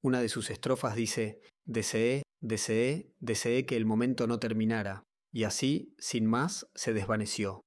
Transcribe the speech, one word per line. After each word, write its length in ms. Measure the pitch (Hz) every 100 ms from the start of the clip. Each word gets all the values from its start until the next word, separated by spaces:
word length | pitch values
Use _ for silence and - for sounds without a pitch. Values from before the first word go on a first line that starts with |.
Una 180 | 139 127
de 100 | 117
sus 200 | 120 107
estrofas 460 | 107 127 131 127 107
dice: 420 | 110 - 107 - - _
"Deseé, 580 | - 113 107 113 117 139 - _
deseé, 760 | 120 107 - 110 123 160 - _
deseé 460 | 117 110 120 123 131
que 100 | 120
el 80 |
momento 420 | 110 110 123 120 117
no 140 | 117
terminara", 640 | 117 110 110 113 98 95 _ _ _
y 140 | 117
así, 500 | 107 - 135 151 - -
sin 280 | - 120 110
más, 400 | 117 165 - -
se 200 | - -
desvaneció. 680 | 110 95 110 107 - 101 95